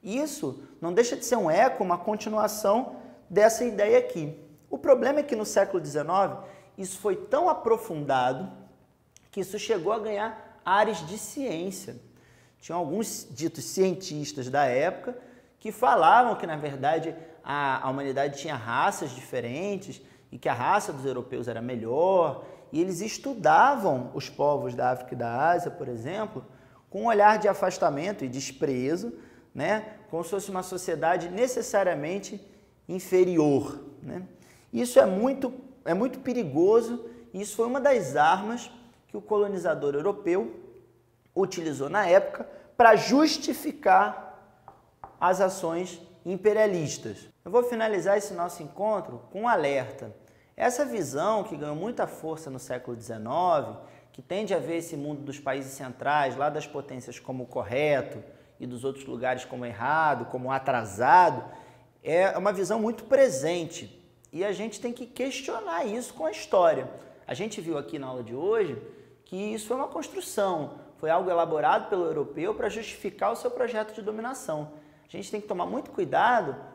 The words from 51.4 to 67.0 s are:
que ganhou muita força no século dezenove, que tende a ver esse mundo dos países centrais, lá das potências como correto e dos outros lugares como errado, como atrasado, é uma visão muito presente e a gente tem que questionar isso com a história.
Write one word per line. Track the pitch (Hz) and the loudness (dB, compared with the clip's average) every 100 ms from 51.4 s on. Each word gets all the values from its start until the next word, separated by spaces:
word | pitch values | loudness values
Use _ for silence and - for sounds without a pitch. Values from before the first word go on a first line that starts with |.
| 185 | -2
que | 151 | -8
ganhou | 147 147 | -8 -6
muita | 190 240 196 | -6 -4 -4
força | - 156 156 151 | -4 -10 -10 -10
no | 131 | -14
século | - 127 123 117 | -10 -10 -8 -12
dezenove, | 110 113 107 147 180 160 117 107 - - _ | -10 -10 -4 0 2 2 0 -10 -18 -20 _
que | - | -20
tende | - 180 214 | -8 -6 -2
a | 185 | -2
ver | 139 170 | -2 -6
esse | 160 151 | -6 -8
mundo | 143 147 | -8 -8
dos | 135 131 | -10 -8
países | - 139 135 | -6 -6 -6
centrais, | - 131 120 131 147 139 123 | -12 -14 -6 0 2 2 0
lá | 147 | -2
das | 151 147 | -2 -8
potências | 147 - 131 123 120 | -10 -10 -12 -14 -16
como | - 127 123 | -10 -10 -8
correto | 131 101 123 151 143 - 113 - - _ _ | -8 -4 0 2 2 0 -10 -16 -20 _ _
e | 123 | -12
dos | 123 | -6
outros | 135 135 135 | -6 -6 -10
lugares | 127 127 127 - | -4 -2 -2 -6
como | 127 120 | -10 -10
errado, | 101 123 156 156 135 120 | -6 0 2 2 2 -2
como | 131 127 | -6 -4
atrasado, | 135 139 123 110 95 123 170 175 127 - - - - _ _ | -4 0 0 -2 0 8 10 8 4 -8 -16 -20 -20 _ _
é | - 165 190 165 | 0 2 4 2
uma | 190 | 0
visão | 196 180 220 | 0 -2 0
muito | 214 233 - | -2 -4 2
presente | 269 269 175 151 175 160 - 101 - _ _ _ | 6 6 4 -2 -2 -4 -10 -16 -20 _ _ _
e | 151 | -6
a | 196 | -4
gente | 185 220 214 | -4 -6 -8
tem | 247 | -8
que | 240 240 | -8 -14
questionar | - 262 - - 453 415 330 262 | -6 -6 -6 -8 -8 -6 -4 -4
isso | 220 240 | -4 -8
com | - 311 | -6 -6
a | |
história. | 427 - 202 170 143 127 - | -6 0 4 6 4 -2 -12